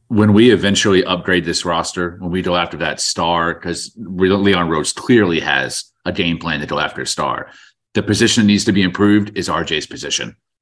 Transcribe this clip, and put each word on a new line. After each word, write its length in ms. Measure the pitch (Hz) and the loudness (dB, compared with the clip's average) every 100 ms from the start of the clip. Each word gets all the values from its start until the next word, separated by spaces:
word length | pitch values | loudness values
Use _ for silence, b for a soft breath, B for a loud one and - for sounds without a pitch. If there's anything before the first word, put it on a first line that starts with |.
| - | -4
when 260 | 104 107 | 2 4
we 180 | 101 120 | 6 6
eventually 520 | 98 98 98 107 92 | 6 4 2 2 2
upgrade 400 | 90 90 90 90 | 2 -2 0 0
this 200 | 82 80 | 0 -4
roster, 520 | 87 82 85 - 87 87 | -2 -4 -4 -4 -6 -6
when 100 | 90 | -6
we 120 | 92 | -4
go 120 | 90 | -2
after 220 | 87 85 76 | -2 -2 -4
that 240 | 78 - | -6 -4
star, 540 | - - 85 85 82 | -6 -2 0 0 -2
'cause 380 | 80 87 82 - - | -4 -6 -8 -10 -14
we, 320 | 98 90 92 | -10 0 2
Leon 400 | 98 98 92 85 | 4 4 2 2
Rhodes 240 | 80 73 | -2 -2
clearly 480 | - - 120 98 82 | -4 4 4 4 0
has 440 | 78 69 65 - - _ | 0 -2 -2 -6 -12 _
a 80 | 90 | -8
game 260 | 87 87 80 | -4 -2 -2
plan 220 | 82 73 | -4 -6
to 60 | 73 | -4
go 120 | 73 | -4
after 220 | 73 - | -4 -6
a 60 | - | -8
star. 440 | - 71 64 - B B B _ | -4 -4 -6 -10 B B B _
The 80 | 107 | -4
position 420 | 98 98 113 - | 0 2 2 4
that 20 | 104 | 4
needs 200 | 104 113 | 4 2
to 60 | |
be 100 | 101 | 2
improved 540 | 92 87 104 107 101 101 | 2 2 4 4 2 -6
is 120 | 90 | -4
R 160 | 80 | -4
J's 220 | 82 78 - | -2 -4 -6
position. 500 | 69 71 - 58 - _ _ | -10 -6 -6 -6 -14 _ _